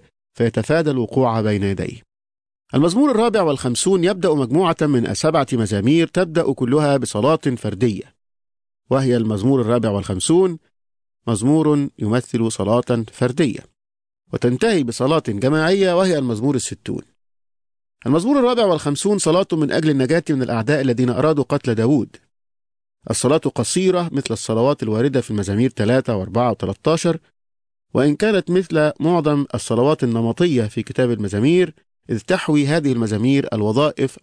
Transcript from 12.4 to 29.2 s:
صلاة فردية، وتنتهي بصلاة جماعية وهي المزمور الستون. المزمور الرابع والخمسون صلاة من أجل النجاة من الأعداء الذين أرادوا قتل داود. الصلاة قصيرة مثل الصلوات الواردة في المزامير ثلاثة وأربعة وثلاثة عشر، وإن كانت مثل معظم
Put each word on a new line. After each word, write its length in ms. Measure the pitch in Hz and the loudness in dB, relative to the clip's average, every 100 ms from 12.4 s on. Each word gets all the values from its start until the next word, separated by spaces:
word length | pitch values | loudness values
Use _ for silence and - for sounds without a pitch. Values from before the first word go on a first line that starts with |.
| 113 | -2
صلاة 520 | - 101 117 123 120 110 | -2 0 0 0 -2 -4
فردية، 480 | - 127 135 151 - - _ _ _ _ _ _ | -4 -2 0 -2 -4 -12 _ _ _ _ _ _
وتنتهي 500 | - 120 127 226 196 | -2 -2 0 0 0
بصلاة 400 | 123 113 131 165 - | -2 -2 0 0 -2
جماعية 680 | 101 123 156 156 196 190 175 | -2 0 2 2 2 2 2
وهي 200 | 190 160 | 2 0
المزمور 380 | 127 107 127 135 | -2 -2 0 -2
الستون. 460 | - - - 82 - _ _ _ _ _ _ _ _ _ 117 | -4 -10 -8 -8 -10 _ _ _ _ _ _ _ _ _ -2
المزمور 340 | 151 202 285 | 0 2 2
الرابع 260 | 247 247 208 | 2 2 2
والخمسون 520 | 160 151 143 196 208 | 0 -2 -2 0 0
صلاة 300 | 165 175 196 | 2 0 0
من 180 | 165 147 | 0 0
أجل 180 | 117 156 | 0 0
النجاة 340 | 139 131 165 - | 2 2 0 0
من 140 | 143 | -2
الأعداء 380 | 127 117 110 151 | -2 -2 0 0
الذين 280 | 135 117 123 | 0 0 0
أرادوا 340 | 117 156 147 | 0 0 0
قتل 320 | 131 143 - 110 | 0 -2 -2 0
داود. 400 | 113 147 101 - _ _ _ _ _ _ _ _ - | 2 2 0 -8 _ _ _ _ _ _ _ _ -8
الصلاة 280 | 113 127 156 | -2 0 0
قصيرة 720 | 143 - 117 - 185 180 170 | 0 -4 -2 0 2 0 -2
مثل 220 | 139 - | -4 -4
الصلوات 500 | 113 - 113 127 143 | -6 -4 0 0 0
الواردة 380 | 110 107 135 131 | -2 0 0 -2
في 100 | - | -4
المزامير 380 | 107 98 101 127 | -4 -2 0 0
ثلاثة 460 | - 104 131 131 107 | 0 0 0 0 -4
وأربعة 360 | 90 101 123 | -2 -2 0
وثلاثة 400 | 104 92 98 - | -2 -4 -4 -2
عشر، 260 | 160 175 165 _ _ _ _ _ _ _ | 0 0 -4 _ _ _ _ _ _ _
وإن 220 | - 143 147 | 0 2 2
كانت 360 | 214 202 - | 0 0 0
مثل 400 | 180 185 156 151 - | 0 0 0 0 0
معظم 460 | 151 175 | 0 2